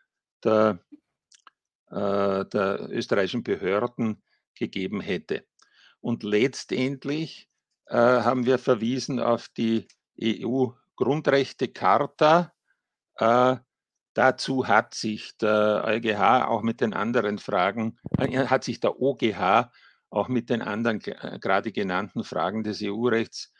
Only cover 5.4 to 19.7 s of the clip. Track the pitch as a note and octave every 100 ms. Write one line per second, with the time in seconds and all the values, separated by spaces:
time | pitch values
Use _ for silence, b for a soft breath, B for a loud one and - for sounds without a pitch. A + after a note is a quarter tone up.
5.4 | _ _ b b b b B2 A#2 G#2 G#2
6.4 | B2+ - - - C3 C#3 C3+ D3+ D#3+ -
7.4 | _ _ _ _ - A#2+ A#2+ B2 A2+ B2+
8.4 | A#2+ B2+ - A#2 A#2 C3 - B2+ A#2 A#2
9.4 | - - A2+ A2+ - _ _ - A2 -
10.4 | A2 C3 B2+ - _ - A2+ D3+ D3 C#3
11.4 | - - - - F#2+ G#2 C#3+ - D3+ E3+
12.4 | E3+ _ _ _ _ _ _ - A2+ B2
13.4 | B2+ B2+ _ _ _ _ _ - B2+ -
14.4 | - C3+ - G#2+ A#2+ - A2+ G#2+ - -
15.4 | G#2+ G#2+ G#2+ G#2 - A2 A2+ G#2 G2+ B2+
16.4 | - A2+ A2+ A2+ A2+ - G#2+ A#2+ G#2 G#2
17.4 | - G2+ F#2 A2 A2 - - - C3+ B2+
18.4 | C3+ C3 - - G#2 - C3 C3 A2+ G2
19.4 | F2+ A2 B2